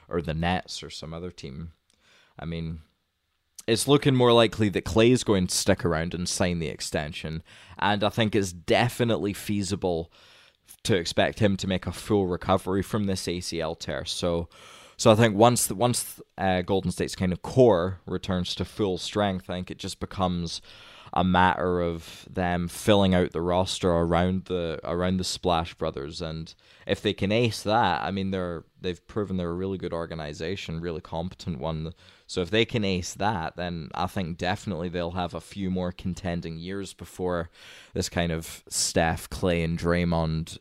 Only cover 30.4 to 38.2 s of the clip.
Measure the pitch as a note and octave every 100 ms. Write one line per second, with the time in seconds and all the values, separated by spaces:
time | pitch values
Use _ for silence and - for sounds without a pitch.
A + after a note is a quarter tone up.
30.4 | E2 G2 - E2 E2+ D#2+ - D#2+ F2 -
31.4 | - D2+ D2+ D#2+ D#2+ - - - _ -
32.4 | F2 A2 A#2 B2 G2+ F#2 F2 - G2 F#2+
33.4 | D#2+ - F2 E2+ D2+ - F2+ - F2 E2
34.4 | F2 G2+ - D#2+ F2+ F2 E2+ F2+ E2+ D#2+
35.4 | - G2+ F#2+ F#2 F2+ F2+ G2 E2+ F2+ E2+
36.4 | E2 E2 E2+ G2 F#2+ - F#2 - F2+ F2
37.4 | E2 - - - - - F#2 -